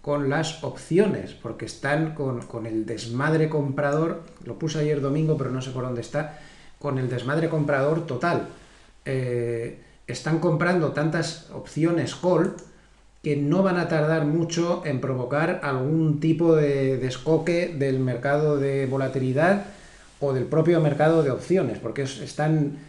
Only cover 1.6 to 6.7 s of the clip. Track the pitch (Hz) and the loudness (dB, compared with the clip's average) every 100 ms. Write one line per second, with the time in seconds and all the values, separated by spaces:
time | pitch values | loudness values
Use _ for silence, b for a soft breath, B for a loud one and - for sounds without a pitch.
1.6 | 110 - 139 147 156 156 135 120 - 120 | -10 -6 -2 0 0 -2 -4 -4 -8 -10
2.6 | 110 110 107 110 117 123 147 160 151 156 | -4 -4 -4 -6 -4 -2 2 2 2 0
3.6 | 139 135 143 147 165 - - - 120 - | -2 -2 0 0 0 -4 -12 -16 -12 -6
4.6 | 156 156 151 143 139 147 156 143 127 131 | -4 -2 0 0 0 0 0 0 -2 -4
5.6 | 131 127 127 120 113 147 156 B B B | -6 -6 -4 -6 -6 -6 -6 B B B
6.6 | B | B